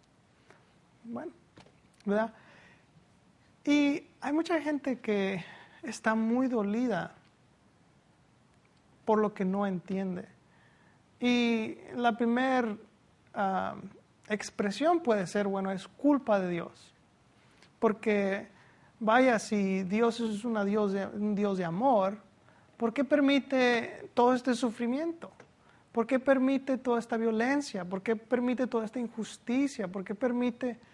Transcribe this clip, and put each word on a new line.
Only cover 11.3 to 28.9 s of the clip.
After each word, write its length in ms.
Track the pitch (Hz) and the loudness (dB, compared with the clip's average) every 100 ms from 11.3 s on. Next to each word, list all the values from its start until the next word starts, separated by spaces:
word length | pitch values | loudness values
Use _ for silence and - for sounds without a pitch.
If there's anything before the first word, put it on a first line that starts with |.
| 240 240 226 220 - - 247 | 2 2 0 -2 -8 -10 -2
la 200 | 240 226 | 0 2
primer, 600 | 233 233 262 254 240 208 - _ _ _ _ | 0 2 2 0 0 -6 -14 _ _ _ _
ah, 400 | - 196 185 190 - 196 - _ _ - | -4 -2 -2 -4 -8 -14 -18 _ _ -6
expresión 720 | 208 - - 208 196 302 349 | -6 -6 -4 -4 0 2 2
puede 260 | 339 214 180 | 2 0 0
ser, 220 | 208 202 | -2 -2
bueno, 240 | 196 190 | -2 -4
es 160 | 190 - | -6 -10
culpa 500 | - 285 285 262 202 | 0 2 4 4 0
de 100 | 180 | 2
Dios. 460 | 170 - - - _ _ _ _ _ _ _ - _ | -4 -6 -12 -20 _ _ _ _ _ _ _ -20 _
Porque, 680 | 226 214 220 208 196 196 226 - - - - _ | 0 2 0 0 0 -2 -8 -20 -20 -20 -20 _
vaya, 400 | 214 233 262 220 | 4 6 6 4
si 420 | - 208 190 190 | 0 0 2 0
Dios 380 | 190 208 233 233 | 0 2 2 0
es 240 | 226 208 | -4 -4
una 200 | 240 220 | -4 -2
Dios 280 | 202 214 208 | 0 2 0
de, 140 | 196 190 | 0 -4
un 280 | 208 208 | -4 -2
Dios 240 | 202 208 190 | 0 0 0
de 60 | |
amor, 540 | 170 170 262 226 190 208 - _ _ - _ - | -2 0 4 4 2 -2 -12 _ _ -20 _ -4
¿por 160 | 226 | -2
qué 100 | 233 | -2
permite 1080 | 269 294 277 277 - 262 247 240 233 - - | 2 4 4 2 2 2 4 2 -2 -10 -4
todo 180 | - 240 | 2 4
este 220 | 254 254 | 4 2
sufrimiento? 800 | 240 247 214 240 262 330 330 - - - _ - - _ | 0 -2 -2 -2 -2 -4 -6 -14 -18 -20 _ -20 -20 _
¿Por 160 | 233 233 | -4 0
qué 140 | 262 | 0
permite 580 | 262 269 262 269 269 262 | 4 4 4 0 0 -2
toda 220 | 254 233 | 0 -2
esta 160 | 233 233 | -2 -2
violencia? 680 | 226 220 240 285 285 202 | 0 2 2 0 -2 -8
¿Por 160 | 175 190 | -6 -4
qué 120 | 190 | -2
permite 540 | 220 - 254 247 254 254 | -4 0 0 0 0 -2
toda 160 | 233 | -2
esta 160 | 220 | -4